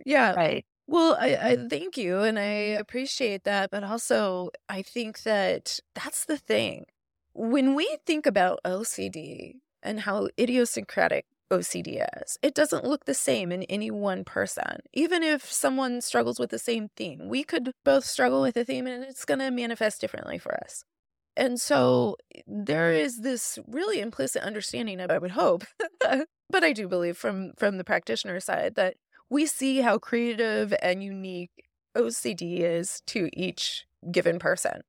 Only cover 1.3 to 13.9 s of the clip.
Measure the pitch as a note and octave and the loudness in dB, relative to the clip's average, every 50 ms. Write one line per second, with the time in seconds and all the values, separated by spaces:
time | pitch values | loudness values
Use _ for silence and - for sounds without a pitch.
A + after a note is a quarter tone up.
1.3 | C4+ - - A#3 B3 B3 A#3+ A#3+ - C#4+ F4 F#4+ - C4+ G3+ F3 F3+ G3 G#3+ A3 | 2 2 4 2 2 2 0 -2 -4 -4 -4 -6 -6 -4 -2 0 2 2 2 2
2.3 | A3 G#3 G3+ G#3 G#3 G#3 G#3 G#3 G#3 G#3 G#3+ - - B3 C4+ C#4 - - C4 G#3+ | 2 0 0 0 0 -2 -2 -2 -2 -4 -4 -4 -6 -4 -4 -4 -2 -2 0 -2
3.3 | G3 G3 - G3+ G3+ G3+ F#3+ G3 - G#3 G3+ G3 A3 A3+ - - A#3 A3 G#3 F#3+ | -2 -2 -2 0 0 2 0 0 -2 -6 -4 -4 -4 -4 0 2 2 2 2 2
4.3 | F#3 F3+ F3+ - - - _ - G3+ F#3+ G3 - - A#3+ A#3 A3 A3 - - A3 | 0 -2 -4 -6 -10 -12 _ -8 -8 -8 -8 -6 -6 -6 -6 -6 -8 -6 -2 0
5.3 | G#3+ G3+ F#3+ F#3 F3 - - - - - - _ - - - D4 - - - - | 2 2 4 2 0 0 -2 -6 -6 -6 -8 _ -12 -10 -8 -6 -6 -4 -2 -2
6.3 | D#4 C#4 - - A3 A3 A2+ F#2 - - - - _ _ _ _ _ _ _ _ | -4 -2 0 0 2 2 2 0 -4 -8 -12 -18 _ _ _ _ _ _ _ _
7.3 | - - A3+ A3+ B3+ C#4+ C4 C4+ C4+ D4 F4 C#5 D#5 - _ - D#4 D4+ - C#4+ | -8 -4 0 2 4 4 6 4 4 4 2 0 -2 -2 _ 0 0 2 2 2
8.3 | G3 G3+ F3+ F#3 - - - F3+ F#3 G3 A3+ - - G3 F#3+ F#3+ F#3 D#3+ D3+ D3 | 4 6 4 4 2 0 -2 -2 -2 -2 -4 -4 -6 -4 -6 -6 -8 -10 -10 -12
9.3 | - - - - - C4 _ _ _ _ - - G#3+ G#3+ G3+ G3+ G3 G#3 G3 - | -12 -12 -14 -14 -16 -20 _ _ _ _ -8 -6 -6 -4 -2 -2 0 0 0 0
10.3 | - - B3+ A#3+ B3 B3+ A#3+ - - A3+ G3 - - G3 E3+ E3+ - C#3 - _ | 0 2 2 4 4 4 4 2 0 -4 -6 -2 2 2 4 4 4 0 -2 _
11.3 | _ _ _ - F#3+ F3+ F3 - - F3+ F3 - - - - - - - - - | _ _ _ 0 0 0 0 -2 -4 -6 -6 -6 -4 -4 -4 -4 -4 -8 -10 -10
12.3 | - - - D4 - - D4+ D4 - - - B3+ D4 - - - C4+ - - C#4 | -2 0 0 2 4 2 2 2 2 0 0 0 -2 -2 -2 -4 -4 0 0 0
13.3 | B3+ G#3+ F#3 F3 F3+ F#3 - - F#3+ G#3 G#3+ A3 | 0 0 0 -2 -4 -4 -4 -4 -4 -4 -4 -4